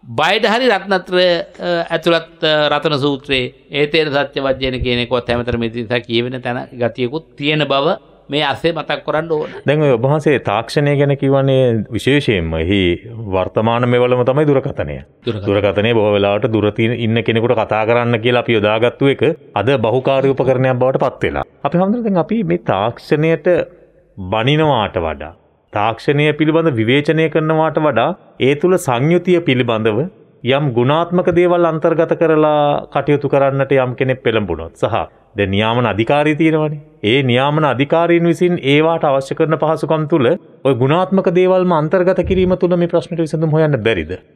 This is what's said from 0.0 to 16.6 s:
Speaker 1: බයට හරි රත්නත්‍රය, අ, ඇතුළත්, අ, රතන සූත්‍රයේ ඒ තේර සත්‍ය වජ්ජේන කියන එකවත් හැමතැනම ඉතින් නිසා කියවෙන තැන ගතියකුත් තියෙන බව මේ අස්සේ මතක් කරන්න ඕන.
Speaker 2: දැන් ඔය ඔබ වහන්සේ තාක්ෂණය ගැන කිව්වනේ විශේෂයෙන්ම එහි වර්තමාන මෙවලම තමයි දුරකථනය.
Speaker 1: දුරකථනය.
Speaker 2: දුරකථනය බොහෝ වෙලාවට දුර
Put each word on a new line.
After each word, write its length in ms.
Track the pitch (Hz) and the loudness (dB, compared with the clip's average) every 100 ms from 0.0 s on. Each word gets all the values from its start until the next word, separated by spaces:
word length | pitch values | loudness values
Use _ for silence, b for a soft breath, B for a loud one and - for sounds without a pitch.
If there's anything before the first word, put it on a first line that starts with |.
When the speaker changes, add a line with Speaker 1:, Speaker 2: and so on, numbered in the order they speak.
Speaker 1:
බයට 420 | - 113 156 214 220 | -8 -2 0 0 0
හරි 200 | 226 262 | 2 2
රත්නත්‍රය, 580 | 196 190 190 - 180 180 170 - - | 0 0 -4 0 0 2 0 -4 -8
අ, 120 | 180 170 170 | -4 -4 -2
ඇතුළත්, 500 | 165 165 165 165 - | -2 0 0 -2 -4
අ, 140 | 160 151 147 | 0 2 2
රතන 300 | 147 156 147 | 0 -2 0
සූත්‍රයේ 560 | 143 139 - 135 123 - _ | -2 -2 -4 -4 -4 -10 _
ඒ 200 | 143 147 | -2 0
තේර 200 | 160 156 | 0 0
සත්‍ය 300 | 139 135 - | -2 -2 -4
වජ්ජේන 380 | 135 131 131 127 | -2 -2 -2 -4
කියන 200 | 120 120 | -2 -2
එකවත් 280 | 120 127 120 | 0 -4 -2
හැමතැනම 360 | 120 120 117 | -4 -2 -4
ඉතින් 200 | 117 117 | -4 -6
නිසා 180 | 110 120 | -6 -6
කියවෙන 400 | 120 117 123 131 | -2 -2 -2 -6
තැන 200 | 123 123 135 | -6 -8 -10
ගතියකුත් 540 | 127 117 113 120 151 - | -4 -4 -2 -6 -6 -12
තියෙන 320 | - 143 151 143 | -6 -2 -2 0
බව 320 | 139 147 214 _ - _ | 0 0 -4 _ -20 _
මේ 180 | 139 | -2
අස්සේ 280 | 147 131 160 | -2 -2 -2
මතක් 300 | 160 147 147 | -4 -6 -6
කරන්න 300 | - 147 165 | -4 -4 -2
ඕන. 220 | 156 156 - | -4 -6 -6
Speaker 2:
දැන් 200 | - 151 | -2 0
ඔය 100 | 147 | 2
ඔබ 120 | 120 | 2
වහන්සේ 360 | 131 156 151 131 | 2 0 2 0
තාක්ෂණය 540 | - 107 113 - 143 | 0 -4 -2 -2 0
ගැන 200 | 143 143 139 | 2 0 0
කිව්වනේ 480 | 139 135 135 131 127 113 101 | 0 2 2 2 2 0 -2
විශේෂයෙන්ම 680 | 110 - 143 139 101 82 | -4 0 0 2 0 0
එහි 260 | 80 82 101 90 85 - 110 110 | -4 0 2 2 0 -6 -14 -4
වර්තමාන 600 | 92 90 - 110 117 123 | -2 -2 0 0 0 2
මෙවලම 340 | 123 123 123 | 2 2 2
තමයි 240 | 123 131 151 | 2 2 2
දුරකථනය. 520 | 135 131 - 76 69 - _ | 0 -2 -8 -8 -10 -14 _
Speaker 1:
දුරකථනය. 260 | - 104 101 | -8 -6 -2
Speaker 2:
දුරකථනය 480 | 101 98 98 107 | 0 2 0 2
බොහෝ 200 | 117 104 | 2 2
වෙලාවට 340 | 104 101 104 120 | 2 2 0 0
දුර 220 | 110 | 0